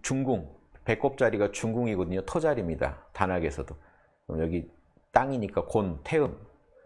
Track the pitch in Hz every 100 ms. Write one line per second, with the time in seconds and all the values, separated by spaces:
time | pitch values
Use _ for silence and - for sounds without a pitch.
0 | - 135 131 107 71 - _ - - 110
1 | 139 135 117 107 101 - 113 117 117 95
2 | 87 92 - 170 156 127 85 76 69 -
3 | - - 92 90 80 73 - 73 - _
4 | _ _ - 80 82 87 - - _ _
5 | _ 120 135 131 101 92 82 113 98 76
6 | - 160 123 - - - _ -